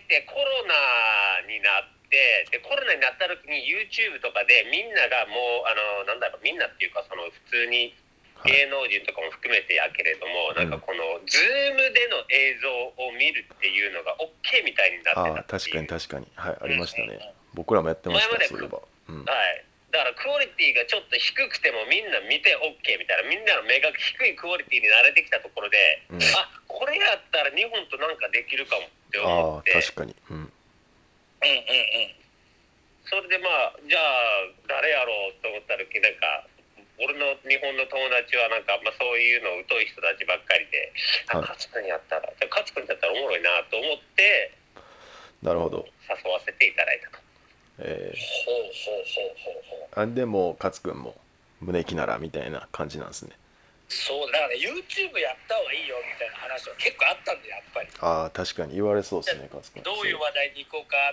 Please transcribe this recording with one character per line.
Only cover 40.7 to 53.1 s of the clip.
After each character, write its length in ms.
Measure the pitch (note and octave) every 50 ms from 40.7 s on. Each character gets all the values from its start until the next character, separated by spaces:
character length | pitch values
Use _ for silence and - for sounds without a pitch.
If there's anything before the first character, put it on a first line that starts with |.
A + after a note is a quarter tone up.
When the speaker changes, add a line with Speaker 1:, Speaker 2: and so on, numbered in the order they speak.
| -
Speaker 1:
で、 200 | C#2+ - - - - - - - - - -
あ、 100 | - E2
Speaker 2:
は 60 | -
い。 40 | -
Speaker 1:
勝 220 | - - - - -
君 140 | - G2 F#2+
や 80 | F2
っ 40 | - - -
た 80 | -
ら、 60 | - - - - -
じ 40 | -
ゃ 40 | -
あ 80 | -
勝 160 | G#3+ G#3 - -
君 140 | - - -
だ 60 | -
っ 40 | -
た 80 | -
ら 60 | - -
お 40 |
も 120 | - - -
ろ 80 | F#3+
い 60 | E3+ E3+
な 200 | - - - - -
と 60 | -
思 180 | - - D#3 D3
っ 40 | - - _ _
て、 360 | - G3 - - - - - - - _ _ - - - - - - - - - - - - - _ -
Speaker 2:
な 100 | D#2+ E2+
る 80 | E2+
ほ 80 | E2+ E2
ど。 160 | F2 - - - - _ - -
Speaker 1:
誘 240 | - - - - -
わ 80 | - -
せ 80 | - -
て 140 | - -
い 80 | F#2+ -
た 100 | F2 E2+
だ 80 | - -
い 80 | -
た 100 | - - -
と。 120 | - - _ _ _ _ _ _ _ _ _ _ -
Speaker 2:
え 360 | - - - - - - -
ー。 0 |
Speaker 3:
ほ 360 | - - - - - - - -
う 160 | - G#4+ - -
ほ 240 | - - - -
う 80 | - A#4
ほ 160 | - - -
う 160 | - - -
ほ 400 | - - - - - - - -
う 80 | - D#2
ほ 40 | - -
う。 80 | G#2
Speaker 2:
あ、 60 | G#2+ A2+
で 160 | A#2+ B2+ B2+
も、 320 | A#2 G#2 G2 F2+ F2 D#2+ -
勝 220 | - F#2+ - -
君 160 | - F2 -
も、 180 | C#2 B1+ A#1 - - _ _ _ _ _ _ _ -
胸 240 | F2+ F2+ F2+ F2 D#2+
キ 100 | - F2
な 120 | D#2+ C2+
ら 100 | - -
み 140 | A#1 D#2 D#2+
た 120 | - D2+ C2
い 80 | A#1+
な 160 | D#2 C2 - - -
感 160 | - D#2+ D2
じ 100 | C#2+ D#2
な 60 | -
ん 40 |
で 60 | -